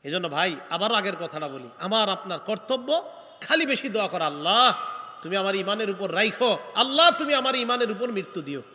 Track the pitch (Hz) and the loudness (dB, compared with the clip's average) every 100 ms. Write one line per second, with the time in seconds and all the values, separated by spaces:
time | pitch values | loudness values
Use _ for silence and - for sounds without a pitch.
0 | 139 175 170 147 185 147 - 170 214 220 | -4 -4 -2 0 0 -2 -6 -2 0 0
1 | 196 165 170 151 147 135 123 - 180 220 | 0 -4 -8 -6 -8 -8 -14 -8 0 2
2 | 208 185 190 165 - 214 - 254 254 320 | 2 0 -4 -6 -4 -6 -2 -4 0 -2
3 | 359 - - - - 320 294 262 269 214 | -2 -16 -20 -16 0 2 2 0 0 -2
4 | 196 180 156 147 160 220 254 180 - - | -2 0 -2 0 2 6 6 4 -6 -10
5 | - - 160 190 190 196 185 214 214 190 | -12 -12 -4 -2 0 0 -2 -2 -2 -2
6 | 196 170 220 - 247 185 - - 262 277 | -2 0 0 2 2 0 -2 0 2 6
7 | 339 - 294 277 262 254 240 247 233 208 | 6 6 0 2 2 0 0 0 0 -2
8 | 240 208 170 180 143 139 - | -4 -4 -6 -10 -8 -10 -10